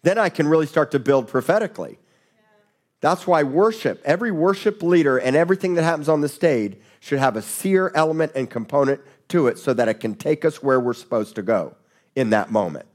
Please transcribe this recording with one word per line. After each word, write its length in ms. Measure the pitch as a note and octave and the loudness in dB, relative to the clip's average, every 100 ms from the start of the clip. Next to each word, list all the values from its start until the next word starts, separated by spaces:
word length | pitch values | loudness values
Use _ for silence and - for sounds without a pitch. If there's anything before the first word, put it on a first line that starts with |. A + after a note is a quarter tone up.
Then 160 | E3 G#3+ | 0 0
I 100 | G3 | 0
can 180 | - D3+ | 0 2
really 200 | D#3+ D3+ | 2 2
start 240 | - D3 | -2 0
to 60 | C#3 | -2
build 280 | A#2+ C#3 A#2 | 2 0 0
prophetically. 720 | C3 C3 G3+ B3 - C#2+ G1+ _ _ _ _ _ _ _ _ _ _ | -4 0 -2 -2 -8 -14 -14 _ _ _ _ _ _ _ _ _ _
That's 260 | D#3 F#3 - | -2 -2 2
why 160 | E3+ | 2
worship, 580 | C#3+ D3 G#3+ A3 - - | 2 2 0 0 -6 -4
every 260 | C#3+ E3+ A#3 | -2 0 0
worship 520 | E3+ F3 G3 A3 G#3 | 0 0 0 -2 -2
leader 360 | E3+ F3 C#3+ B2+ | 2 4 4 2
and 160 | B2+ | 2
everything 400 | C#3+ E3+ F#3+ F#3+ | 2 2 0 0
that 80 | E3+ | 0
happens 260 | E3 D#3+ D3 | 0 0 0
on 120 | D3+ | 0
the 80 | D3 | -2
stage 480 | - E3+ B2 G2+ - _ _ | 0 0 0 -2 -8 _ _
should 180 | - C#3 | -6 0
have 160 | C3 | 0
a 80 | A2 | 0
seer 480 | - - F#3+ F#3 F#3 | -10 -6 0 2 2
element 380 | D3+ D#3+ D#3+ D#3 C3+ | 0 0 0 -2 -2
and 120 | B2 | -6
component 520 | - A2 C#3+ C#3 C#3 - _ _ | -6 -2 0 0 -2 -6 _ _
to 200 | F3 C3 | 2 2
it 100 | - | 0
so 160 | - | -2
that 140 | A#2+ A2+ | 0 0
it 60 | A2 | 0
can 160 | A2+ | -6
take 300 | G#2 D3+ D3+ | -6 -2 0
us 180 | D#3+ - | 0 -2
where 160 | C#3 C3 | 0 2
we're 140 | B2 | 0
supposed 420 | A#2 - A#2 G#2 | -6 -4 -4 -4
to 80 | - | -8
go 320 | F#2+ G#2+ D2 - _ _ _ | -2 -2 -2 -12 _ _ _
in 160 | - A#2+ | -4 0
that 220 | G#2+ - | 0 2
moment. 340 | A2 F#2 C#2+ - | -2 -2 -8 -16